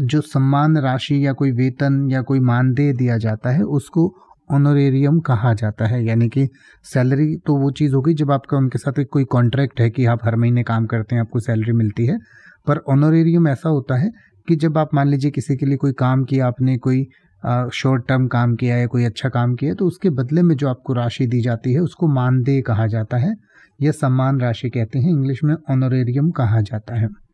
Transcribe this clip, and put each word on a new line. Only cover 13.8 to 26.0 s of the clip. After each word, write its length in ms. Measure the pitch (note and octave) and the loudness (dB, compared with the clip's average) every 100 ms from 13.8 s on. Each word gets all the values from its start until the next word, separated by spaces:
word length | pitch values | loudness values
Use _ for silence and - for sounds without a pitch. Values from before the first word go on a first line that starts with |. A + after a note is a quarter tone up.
| B2+ B2+ | 0 -2
है 140 | G3 - _ _ - | -2 -6 _ _ -2
कि 80 | E3 | 0
जब 220 | D#3+ D#3 | 0 0
आप 100 | D3+ | 0
मान 140 | D3 C#3+ | 0 2
लीजिए 220 | C#3+ D3 | 0 -2
किसी 260 | D3 - C3 | -4 -4 -2
के 100 | C#3 | 0
लिए 100 | C#3 | 0
कोई 160 | C#3 | -2
काम 320 | B2+ B2+ C3 | 0 0 0
किया 220 | B2+ C3+ B2+ | 0 0 0
आपने, 320 | A#2+ C3 B2+ | 0 0 0
कोई, 280 | C3 C3 C3+ _ _ _ | 0 -2 -2 _ _ _
अ, 240 | - B2 A#2+ | -4 -2 -4
शॉर्ट 360 | - C3+ C3 A#2+ | -4 0 0 0
टर्म 180 | C3 B2+ | 0 0
काम 280 | B2 A#2+ | 0 0
किया 220 | A#2 B2 A#2+ | 0 0 0
है, 100 | A#2+ | 0
कोई 180 | B2 | 0
अच्छा 240 | A#2+ - C3 | -2 -2 -4
काम 260 | A#2+ A#2+ | -2 -2
किया 160 | B2 C#3+ | -2 -4
है, 60 | G3 | -2
तो 100 | F3+ | -2
उसके 240 | E3 F#3+ | 0 -2
बदले 320 | C3 B2+ D#3+ | -2 -2 2
में 140 | F3 C#3 | 2 2
जो 120 | C#3 | -2
आपको 240 | B2+ - | -4 -4
राशि 340 | B2 A#2+ - B2 | -2 -2 -2 -2
दी 140 | B2 | 0
जाती 320 | A#2+ A2+ B2+ | -2 -2 -2
है 80 | C3 | 0
उसको 280 | F3 - E3+ | -2 -2 0
मानदेय 540 | C3+ B2 C3 B2 C#3 | 0 2 0 2 0
कहा 240 | B2 A2 A2+ | 0 -2 0
जाता 300 | A2 G#2 B2 | -2 -4 -2
है 180 | D#3 A3+ _ _ _ - | -2 -4 _ _ _ -4
या 100 | C#3+ | -2
सम्मान 480 | - C3+ B2+ C3 C3+ | 0 0 0 0 0
राशि 300 | B2 A2 B2 | -2 -4 -4
कहते 280 | B2 A2 C#3 | -4 -4 -2
हैं, 120 | D#3 | 0
इंग्लिश 340 | D3+ C3+ C3 | 0 -2 -2
में 100 | D3+ D#3 - | -2 -2 -2
ऑनरेरियम 600 | C3 C3 B2+ | -2 0 0